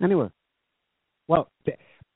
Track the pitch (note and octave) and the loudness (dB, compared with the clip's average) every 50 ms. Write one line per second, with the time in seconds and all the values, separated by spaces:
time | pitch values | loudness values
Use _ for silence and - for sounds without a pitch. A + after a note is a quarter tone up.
0 | E3+ F#3 G3+ F3 A#2+ F#2+ - _ _ _ _ _ _ _ _ _ _ _ _ _ | -2 0 2 0 0 -2 -6 _ _ _ _ _ _ _ _ _ _ _ _ _
1 | _ _ _ _ _ - E3 E3+ - - _ _ _ - C#3+ - _ - - _ | _ _ _ _ _ 0 0 0 0 -4 _ _ _ -8 -8 -8 _ -20 -20 _
2 | - _ _ | -20 _ _